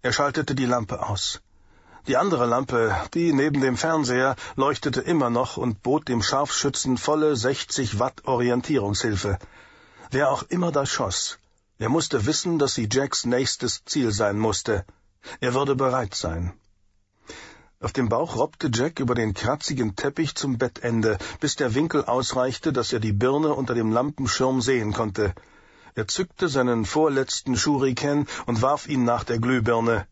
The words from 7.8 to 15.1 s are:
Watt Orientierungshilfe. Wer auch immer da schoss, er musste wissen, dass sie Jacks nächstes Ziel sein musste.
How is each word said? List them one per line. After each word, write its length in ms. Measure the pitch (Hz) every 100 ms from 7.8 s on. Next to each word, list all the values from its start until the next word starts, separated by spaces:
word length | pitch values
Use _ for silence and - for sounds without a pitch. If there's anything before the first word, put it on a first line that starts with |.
| 120 101
Watt 280 | 127 - -
Orientierungshilfe. 1120 | 123 123 123 123 143 101 101 117 101 101 98 - - - - - - -
Wer 200 | 131 143
auch 120 | 135
immer 300 | - 175 175
da 120 | 147
schoss, 540 | 135 - 110 - - - _ _ _ _
er 120 | 110
musste 360 | 156 156 135
wissen, 360 | 107 156 185 165
dass 140 | 139
sie 140 | - 110
Jacks 360 | 127 139 - 120
nächstes 580 | 123 131 - 123 -
Ziel 280 | - 151 120
sein 260 | 101 104 101
musste. 460 | 110 101 - 104 - - _